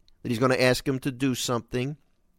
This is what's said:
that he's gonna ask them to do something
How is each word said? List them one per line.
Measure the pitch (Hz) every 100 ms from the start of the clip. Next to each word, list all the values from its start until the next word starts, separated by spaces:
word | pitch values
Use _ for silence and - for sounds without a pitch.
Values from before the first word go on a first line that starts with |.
| _ _
that | -
he's | 117
gonna | 127
ask | 131 127 123 -
them | 131
to | 147
do | 123 135
something | 123 - 120 - 123 127 147 _ _ _